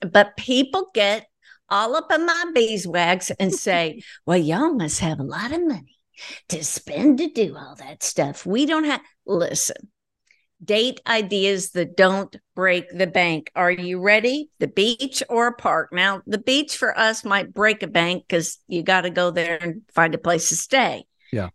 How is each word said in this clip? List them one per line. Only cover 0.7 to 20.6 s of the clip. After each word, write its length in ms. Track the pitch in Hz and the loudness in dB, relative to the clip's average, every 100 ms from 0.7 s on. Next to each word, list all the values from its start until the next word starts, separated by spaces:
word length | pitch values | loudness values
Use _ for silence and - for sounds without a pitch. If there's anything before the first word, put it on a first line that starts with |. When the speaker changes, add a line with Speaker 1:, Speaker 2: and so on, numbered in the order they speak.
| 381 381 | -2 -2
Speaker 1:
get 320 | 220 202 214 - _ _ - - | 0 2 0 -6 _ _ -18 -2
all 260 | 202 226 302 | 0 2 0
up 160 | 311 | 0
in 160 | 320 339 | 0 2
my 180 | 330 349 | -2 0
beeswax 800 | 311 220 208 180 175 170 185 - | 2 2 0 -2 0 2 2 -2
and 200 | - 190 | -2 -2
say, 520 | 185 208 175 160 180 - | 0 0 0 0 -6 -16
Speaker 2:
<laughs> 120 | - - | -8 0
Speaker 1:
"Well, 100 | 175 | 2
y'all 360 | 151 175 320 | 2 2 0
must 260 | 269 151 - | 0 -2 -2
have 200 | 170 151 | -2 -2
a 40 | |
lot 280 | 139 160 233 | -6 -6 -6
of 120 | 320 339 | -2 -2
money 320 | 196 135 _ _ - - - - | -4 -10 _ _ -20 -20 -16 -10
to 140 | 160 | -8
spend 540 | 156 - - 147 277 262 | -6 -8 -8 2 4 4
to 140 | 320 | 0
do 260 | 240 185 143 | -2 -2 -4
all 180 | 135 147 | -16 -18
that 260 | 135 156 | -18 -8
stuff." 420 | - - 139 147 175 | -4 -2 -4 -4 -2
We 220 | 220 294 | 0 2
don't 160 | 311 | 0
have, 180 | 302 262 - _ - | 0 -4 -8 _ -2
listen, 640 | 185 170 - - - - _ _ _ _ _ _ _ | -2 0 -2 -4 -6 -16 _ _ _ _ _ _ _
date 380 | 170 208 247 254 - | 0 2 2 -2 -2
ideas 680 | 226 190 202 196 190 190 | -2 0 0 0 0 -2
that 260 | 180 170 175 | -4 0 4
don't 400 | 190 190 196 - _ - | 4 4 -4 -12 _ -2
break 300 | 185 180 180 | 0 0 -2
the 180 | 180 185 | -4 0
bank. 440 | 185 175 160 - | 0 0 -2 -4
Are 180 | - 175 | 0 0
you 280 | 180 175 180 | 0 -4 -2
ready? 500 | 196 214 240 294 302 - | 4 4 2 -2 -6 -4
The 80 | - | -2
beach 540 | - 220 226 269 - 262 | 2 0 0 -4 -6 -2
or 200 | 233 233 | 0 0
a 60 | |
park? 360 | 233 208 156 - | 0 0 0 0
Now, 300 | 180 196 - - | 0 0 0 -4
the 120 | 202 | -4
beach 400 | 254 277 302 - | 0 0 0 -2
for 200 | 233 - | -2 2
us 280 | 220 226 208 | 0 0 0
might 280 | 196 - | -2 -2
break 300 | - 214 208 | 0 0 0
a 40 | 180 | -2
bank 360 | 175 170 180 - | 0 2 -2 -2
'cause 300 | 170 160 - - | -2 -2 -8 -6
you 140 | 175 | -4
gotta 280 | 165 185 180 | 0 0 0
go 200 | 175 180 | 0 0
there 280 | 175 170 160 | 0 -2 -4
and 200 | 170 170 - | -6 -10 -4
find 220 | - 165 160 | 2 2 2
a 20 | |
place 300 | 170 165 - | 0 0 0
to 60 | |
stay. 480 | 160 | -2